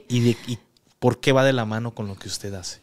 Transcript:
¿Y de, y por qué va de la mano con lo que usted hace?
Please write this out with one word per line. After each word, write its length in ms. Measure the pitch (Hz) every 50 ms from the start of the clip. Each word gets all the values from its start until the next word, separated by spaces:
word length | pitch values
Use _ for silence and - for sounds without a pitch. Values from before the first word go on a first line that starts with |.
| - -
¿Y 120 | 123 120
de, 160 | 117 120 113 - -
y 120 | 120 123 - _ _ _ _ _ _ _ -
por 220 | 127 123 107 -
qué 120 | - 143
va 120 | 131 131 135
de 80 | 135
la 120 | 131 123 110
mano 300 | 107 110 113 120 117 -
con 120 | - 107
lo 100 | 98 98
que 120 | 92 - 95
usted 240 | - - - 101 98
hace? 260 | 95 92 - - -